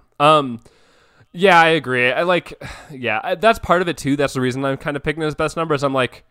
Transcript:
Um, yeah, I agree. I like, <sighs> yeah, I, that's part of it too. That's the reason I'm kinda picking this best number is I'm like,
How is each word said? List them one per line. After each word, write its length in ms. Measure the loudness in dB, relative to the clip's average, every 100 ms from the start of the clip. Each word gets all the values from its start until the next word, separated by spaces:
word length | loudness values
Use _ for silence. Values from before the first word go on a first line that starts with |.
| _ 0
Um, 400 | 4 4 2 -6 _ _ _ _ _ _ _
yeah, 280 | 0 4 6
I 60 | 6
agree. 440 | 2 0 0 2
I 120 | 0
like, 300 | 0 -2 -4 -14 -18 -18
<sighs> 140 | -18
yeah, 300 | -8 -4 -4
I, 120 | -4 0
that's 240 | 0 0
part 220 | 0 0
of 40 | 0
it 100 | -4
too. 180 | -2 0
That's 180 | -2
the 80 | -2
reason 240 | -4 -2 -4
I'm 120 | -4
kinda 220 | -6 -6
picking 220 | -6 -4
this 140 | -4 -4
best 200 | -4 -4
number 200 | -2 -2
is 80 |
I'm 100 | 0
like, 300 | 0 -2 -6 _